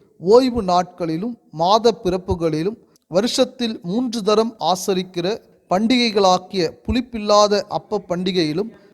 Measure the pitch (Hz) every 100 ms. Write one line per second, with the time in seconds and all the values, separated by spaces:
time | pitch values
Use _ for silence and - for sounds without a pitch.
0 | _ _ 165 240 262 233 185 180 180 -
1 | 170 160 226 233 _ 156 170 220 226 208
2 | 180 185 185 180 165 151 180 233 _ _
3 | - 170 233 - 254 - 233 220 175 208
4 | 254 226 190 214 226 - 156 180 - 185
5 | 185 175 175 226 _ _ - 180 220 254
6 | 233 208 190 180 - 196 156 - - 233
7 | 247 226 208 208 208 208 - 156 - 208
8 | 190 175 185 180 156 156 220 - _